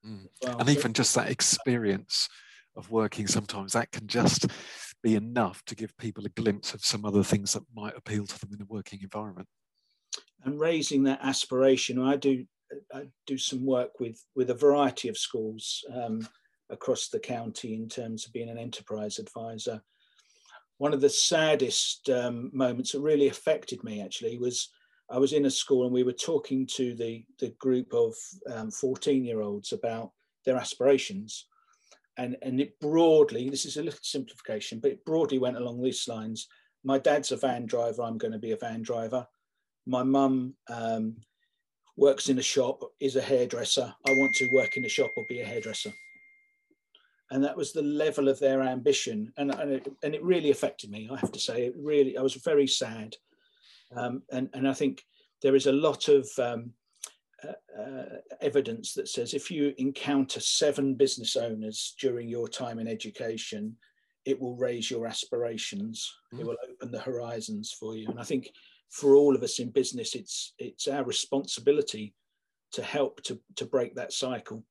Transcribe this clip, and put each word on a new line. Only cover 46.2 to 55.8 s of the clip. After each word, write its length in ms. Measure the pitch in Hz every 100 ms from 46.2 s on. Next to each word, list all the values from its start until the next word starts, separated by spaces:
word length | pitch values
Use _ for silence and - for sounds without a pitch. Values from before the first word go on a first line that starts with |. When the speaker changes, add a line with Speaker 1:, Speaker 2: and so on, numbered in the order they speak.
| _ _ _ _ _ _ _ _ _ _ _
Speaker 2:
And 140 | 131
that 140 | 143 -
was 160 | 139
the 80 | 160
level 440 | 147 147 151 143 139
of 120 | 135
their 220 | 139 135
ambition. 680 | 131 127 131 135 - 110 110 -
And, 180 | 143
and, 160 | 135 147
it, 220 | 135 - -
and 120 | 147
it 100 | 151
really 260 | 170 180 147
affected 400 | 139 135 - 107
me, 200 | 104 110
I 40 | 131
have 120 | -
to 60 | -
say. 280 | - 117 123
It 80 | 123
really, 400 | 147 147 135 123
I 60 |
was 100 | 131 131
very 300 | 170 147 135
sad. 500 | - 120 113 110 - _ _ _ _ _ - _
Um, 280 | 120 120 127 -
and, 160 | 131 131
and 120 | 131 135
I 60 |
think 320 | 135 139 131 _ _ _ _
there 120 | 139
is 120 | 135 139
a 60 |
lot 360 | 139